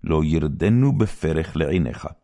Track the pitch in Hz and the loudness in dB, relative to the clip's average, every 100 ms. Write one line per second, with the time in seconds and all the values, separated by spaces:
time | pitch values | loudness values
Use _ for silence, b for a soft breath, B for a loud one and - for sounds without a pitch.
0 | 80 78 78 80 73 65 92 117 135 139 | 0 0 2 0 0 0 2 4 4 2
1 | 107 - 80 80 80 78 78 90 69 58 | -2 -2 -2 -2 -2 -2 0 0 0 -4
2 | - - | -12 -16